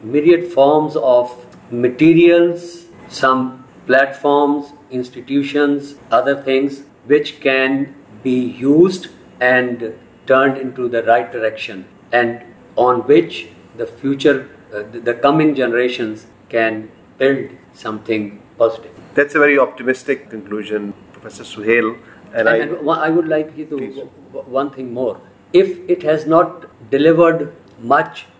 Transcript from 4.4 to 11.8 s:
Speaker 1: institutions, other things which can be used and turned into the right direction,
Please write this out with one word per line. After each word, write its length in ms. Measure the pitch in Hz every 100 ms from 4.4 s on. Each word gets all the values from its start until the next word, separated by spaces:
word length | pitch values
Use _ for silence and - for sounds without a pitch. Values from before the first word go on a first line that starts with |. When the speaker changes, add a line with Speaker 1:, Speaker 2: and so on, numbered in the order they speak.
| 143 147 139 - _
Speaker 1:
institutions, 1040 | 127 123 127 117 139 139 147 147 143 - - -
other 320 | 117 131 139
things 420 | 135 135 139 139 - _ 117
which 360 | 147 - -
can 540 | 139 131 131 135 139 - - 107
be 160 | 131 127
used 680 | 120 104 131 147 185 185 - - - -
and 520 | 123 127 123 117 113 110 - - -
turned 320 | 131 135 131
into 300 | 131 123 123
the 160 | 117
right 280 | 110 120 120
direction, 540 | 120 110 - - 98